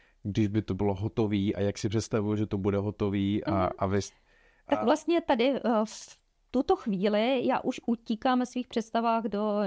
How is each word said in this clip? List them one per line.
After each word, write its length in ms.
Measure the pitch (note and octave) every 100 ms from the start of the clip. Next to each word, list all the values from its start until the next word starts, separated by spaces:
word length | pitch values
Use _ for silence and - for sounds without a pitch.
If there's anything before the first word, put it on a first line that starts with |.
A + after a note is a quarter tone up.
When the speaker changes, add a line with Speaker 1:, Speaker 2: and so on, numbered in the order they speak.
| _ _
Speaker 1:
když 260 | G#2 G2 G#2+
by 140 | G#2+
to 120 | G2+
bylo 200 | F#2+ G2+
hotový 640 | F#2+ G2 - A2 G#2 G2 F#2
a 40 |
jak 180 | G2+ G2
si 100 | A2+
představuju, 480 | G#2+ - A#2 G#2 G#2+
že 100 | G#2
to 120 | G#2
bude 200 | G2 G2
hotový 680 | G2+ G2+ G#2 G2+ G2 G#2
a, 60 | -
Speaker 2:
Mhm. 180 | G2 F#2 -
Speaker 1:
a 80 | G2
vy 160 | G2+
s-, 100 | G2 _ _ _ _ _ _
Speaker 2:
Tak 120 | -
Speaker 1:
a 60 |
Speaker 2:
vlastně 360 | G#3+ D4+ - E4+
tady, 300 | E4 C4+ B3 B3+
eh, 40 | - A#3
v 340 | A3 - - - _ _ _
tuto 260 | B3 - F#4
chvíli 680 | - F#3+ G3+ G#3 A3+ C4+ B3+
já 140 | B3+
už 200 | - B3+ -
utíkám 520 | A3+ - A3 C4 B3+
ve 80 | B3
svých 220 | - B3
představách 560 | - A3 A#3 A#3 A3+
do 360 | A3+ G3+ G#3+ G#3